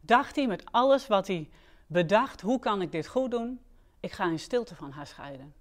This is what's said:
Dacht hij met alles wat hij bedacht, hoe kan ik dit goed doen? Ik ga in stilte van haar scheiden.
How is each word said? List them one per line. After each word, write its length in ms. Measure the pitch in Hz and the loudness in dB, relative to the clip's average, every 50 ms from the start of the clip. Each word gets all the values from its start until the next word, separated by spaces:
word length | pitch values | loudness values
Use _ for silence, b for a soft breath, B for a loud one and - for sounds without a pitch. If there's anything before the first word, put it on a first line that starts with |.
Dacht 340 | - - 226 254 277 - - | 6 6 4 4 4 2 -2
hij 120 | 302 277 | -2 0
met 240 | 240 180 - - - | 0 -2 -4 -6 -2
alles 360 | - 233 254 269 269 262 - | 0 2 6 6 4 4 4
wat 200 | - 214 196 190 | 2 2 2 2
hij 220 | - 190 165 151 b b b b b b b b | 0 -4 -4 -4 b b b b b b b b
bedacht, 540 | b 151 175 175 160 196 214 254 254 - - | b 0 2 4 4 4 2 2 0 -6 -6
hoe 180 | - 202 262 254 | -2 -2 -2 0
kan 220 | - 240 208 196 | 0 -2 -2 -2
ik 100 | 180 147 | -2 -2
dit 160 | - 160 151 | -4 -6 -6
goed 240 | - - 254 262 254 | -2 -2 -2 -2 0
doen? 300 | 240 233 233 240 254 247 - - - _ _ _ _ _ | -2 -4 -4 -6 -8 -12 -14 -20 -20 _ _ _ _ _
Ik 120 | - 180 | -12 -12
ga 180 | - - 196 170 | -6 -4 -2 -2
in 100 | 165 156 | -2 -4
stilte 360 | - - - 240 226 - 175 | -4 -4 -4 -4 -4 -4 -14
van 160 | - 151 139 | -16 -16 -14
haar 160 | 135 147 143 | -14 -14 -16
scheiden. 460 | - - - - 143 139 131 135 147 147 - | -16 -16 -16 -16 -14 -14 -16 -18 -20 -20 -20